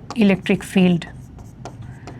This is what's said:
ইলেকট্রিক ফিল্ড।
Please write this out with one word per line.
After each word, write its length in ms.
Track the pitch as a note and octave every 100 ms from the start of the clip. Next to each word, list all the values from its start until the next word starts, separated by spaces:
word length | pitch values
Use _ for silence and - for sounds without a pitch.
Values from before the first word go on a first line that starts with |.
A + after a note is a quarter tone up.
| - -
ইলেকট্রিক 460 | G3+ F#3 - F3+
ফিল্ড। 420 | - F#3+ F3+ E3+ - - - - - - - - - - -